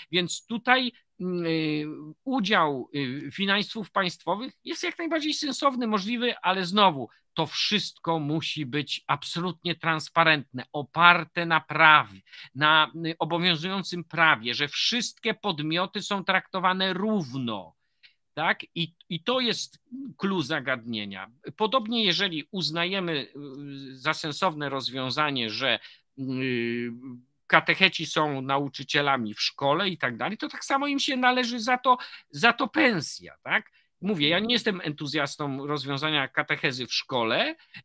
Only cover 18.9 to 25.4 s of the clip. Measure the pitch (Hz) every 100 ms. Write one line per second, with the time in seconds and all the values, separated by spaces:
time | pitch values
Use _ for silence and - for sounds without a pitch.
18.9 | - - 165 202 254 233 185 - - _
19.9 | 254 269 - 196 190 135 156 127 123 113
20.9 | 110 101 95 98 _ - - 214 262 214
21.9 | 240 202 165 196 160 - 190 151 165 175
22.9 | 196 175 147 117 139 143 135 143 139 135
23.9 | 131 156 151 160 143 190 151 143 135 120
24.9 | 131 131 127 151 135